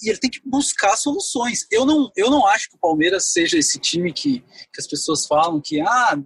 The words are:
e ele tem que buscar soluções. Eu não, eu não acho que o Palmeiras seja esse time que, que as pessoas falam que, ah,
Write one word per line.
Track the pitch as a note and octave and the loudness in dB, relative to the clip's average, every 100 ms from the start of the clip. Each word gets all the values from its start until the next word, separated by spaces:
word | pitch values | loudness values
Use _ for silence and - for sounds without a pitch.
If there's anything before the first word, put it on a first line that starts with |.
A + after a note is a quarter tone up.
e | G#3+ | -4
ele | G#3 | -2
tem | C4 | -2
que | - | -4
buscar | C4+ C4+ C#4 - G3+ A3+ | -4 -2 0 0 2 2
soluções. | D4 D#4+ - C4+ A#3+ A3 - | 0 -4 -4 -4 -4 -4 -2
Eu | A3 C4+ | 2 4
não, | D#4 B3+ | 2 0
eu | - A3 | 0 2
não | D4 G3+ | 4 4
acho | G#3+ - | 2 -2
que | - | -4
o | |
Palmeiras | E3 D#3 E3 F#3 - | 0 2 2 0 0
seja | - E3 E3+ | 0 2 2
esse | D3 C#3+ | 0 -2
time | - E3+ F3 | -4 -2 -4
que, | - C#3+ B2 | -2 -2 -2
que | - - - - | -6 -20 -20 -16
as | - | -10
pessoas | D3 - D3+ - | -6 -4 -2 0
falam | D3+ E3+ D#3 | 2 2 0
que, | - D3+ | -4 -2
ah, | F3 B3 A#3 D3+ | 0 2 2 0